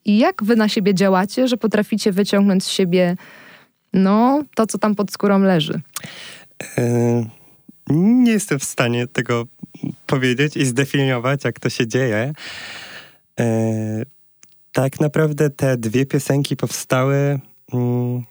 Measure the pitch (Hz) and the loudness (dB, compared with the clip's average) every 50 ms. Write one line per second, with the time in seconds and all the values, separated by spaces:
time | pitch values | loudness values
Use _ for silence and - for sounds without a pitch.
0 | - 208 208 214 285 370 381 - 208 208 240 220 214 208 - 226 180 202 196 170 | 0 2 4 4 4 2 2 0 0 2 2 2 2 2 0 0 2 2 2 4
1 | 196 190 190 185 196 196 - 254 254 247 247 202 - 208 214 208 208 - 226 196 | 4 4 4 2 0 0 0 0 0 0 0 0 -2 0 0 0 0 -2 -2 -2
2 | - 214 180 196 202 - 208 202 202 202 185 190 - - - - 190 170 180 180 | 0 0 0 0 0 2 2 2 4 4 2 2 0 -2 -2 0 0 2 2 2
3 | 180 175 180 - - - - - - - - - _ _ _ _ _ _ - 185 | 2 2 0 -4 -8 -16 -20 -20 -20 -20 -20 -20 _ _ _ _ _ _ 0 2
4 | 190 190 208 220 240 254 277 302 285 - _ - 226 - - 196 - 214 202 214 | 4 4 4 4 4 4 2 0 -2 -2 _ -2 -2 -2 -2 -2 -2 -2 0 -2
5 | 208 - - - - 208 202 196 196 190 180 160 151 160 - 165 - _ - - | -2 -4 -4 -2 0 2 4 4 4 4 2 2 0 -2 -4 -8 -8 _ -14 -16
6 | - - - - - - - - - _ _ - - - - 127 123 120 120 120 | -16 -16 -18 -18 -20 -20 -20 -20 -20 _ _ -16 -16 -8 -4 -2 0 0 2 2
7 | 117 120 120 120 113 113 - _ _ _ _ _ _ - - _ _ - 139 165 | 2 2 2 0 -2 -4 -8 _ _ _ _ _ _ -20 -20 _ _ 0 2 2
8 | 185 220 240 254 247 233 220 196 - - 147 135 - - - - 127 120 120 120 | 4 4 4 4 4 4 4 2 0 -2 -4 -4 -4 -4 -4 -2 0 0 0 -2
9 | 123 - - - - - 120 117 117 - _ _ - - - - - - - - | -2 -4 -4 -4 -2 -2 -2 -4 -4 -6 _ _ -20 -20 -14 -12 -10 -10 -10 -12
10 | _ - 147 131 127 127 123 123 147 151 - 170 143 127 117 139 135 - - 139 | _ -4 -2 0 2 0 0 0 0 -2 -2 -2 -2 0 0 -2 -2 0 0 0
11 | 139 135 131 120 117 131 143 135 - 120 - - - 123 - - 123 110 - 127 | 0 0 0 0 0 -2 -2 -2 -2 -4 -4 -4 -6 -4 -4 -4 -4 -2 0 0
12 | 135 120 104 107 120 143 156 - - - - - - - - - - - - - | 0 0 0 -2 -2 -4 -6 -10 -14 -16 -16 -16 -16 -16 -16 -16 -18 -18 -20 -20
13 | - - _ _ _ _ _ - 120 113 113 113 110 110 110 110 110 107 107 110 | -20 -20 _ _ _ _ _ -2 0 0 0 0 0 -2 -2 -4 -4 -4 -6 -6
14 | 113 - _ _ _ _ _ _ _ _ _ _ _ _ - - 131 135 - - | -8 -10 _ _ _ _ _ _ _ _ _ _ _ _ -2 -2 -2 0 0 -2
15 | 151 147 - 160 156 151 147 143 151 143 139 - 143 135 131 120 110 110 107 127 | -2 0 0 0 0 0 0 0 0 0 0 0 0 0 0 0 -2 -2 0 0
16 | 139 135 - 139 - - 139 143 143 - 139 - 131 - - - - - 139 127 | 0 0 -2 -2 0 0 0 0 0 -2 -4 -4 -4 -6 -6 -8 -6 -2 0 0
17 | 131 139 139 139 143 143 143 135 - _ _ _ _ _ 127 123 123 123 123 123 | 2 2 0 0 0 0 -2 -4 -6 _ _ _ _ _ -4 -2 0 0 0 0
18 | 123 123 123 123 120 - | -2 -2 -4 -6 -8 -8